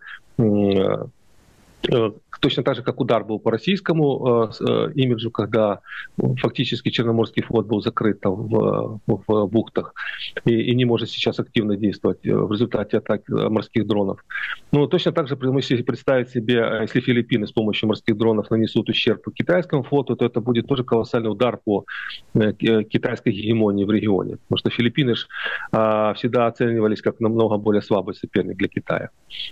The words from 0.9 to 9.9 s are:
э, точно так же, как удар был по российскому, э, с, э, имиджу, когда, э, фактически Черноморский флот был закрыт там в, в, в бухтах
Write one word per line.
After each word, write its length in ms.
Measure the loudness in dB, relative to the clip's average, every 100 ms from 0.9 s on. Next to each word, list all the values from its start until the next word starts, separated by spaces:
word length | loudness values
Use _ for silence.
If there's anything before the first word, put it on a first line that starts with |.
| -2 -6 -14 _ _ _ _ _ -8 0
э, 180 | 0 0 -4 _ -2
точно 220 | -2 0
так 140 | -2 -2
же, 60 |
как 180 | -4 -4
удар 240 | 0 0
был 140 | 0 -4
по 120 | -2
российскому, 960 | -2 0 -2 0 2 2 2 2 2 2
э, 40 |
с, 80 | -2
э, 320 | 0 0 0
имиджу, 360 | 0 0 0 -2
когда, 500 | -4 0 2 2 0 -8 -16 -10 2
э, 40 | 2 4
фактически 520 | 0 0 -2 -2 -2
Черноморский 520 | 0 2 2 2 0
флот 240 | 0 0 2
был 140 | 0
закрыт 400 | 0 0 0 0
там 140 | -2
в, 640 | -2 0 2 2 0 -2 -6 -2
в, 160 | -2 2
в 200 | 2 2
бухтах 480 | 0 0 -4 -6